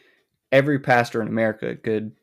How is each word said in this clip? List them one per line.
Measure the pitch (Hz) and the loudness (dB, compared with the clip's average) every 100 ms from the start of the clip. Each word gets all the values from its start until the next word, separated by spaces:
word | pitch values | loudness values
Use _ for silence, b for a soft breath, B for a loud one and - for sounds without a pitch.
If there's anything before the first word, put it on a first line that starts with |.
| b b b _ - | b b b _ 0
every | 135 143 139 | 2 2 -2
pastor | 139 120 117 117 | 2 2 2 -2
in | 107 | -4
America | 110 110 - 120 120 | 0 -2 -2 -8 -8
could | 113 107 110 - | -4 -4 -6 -14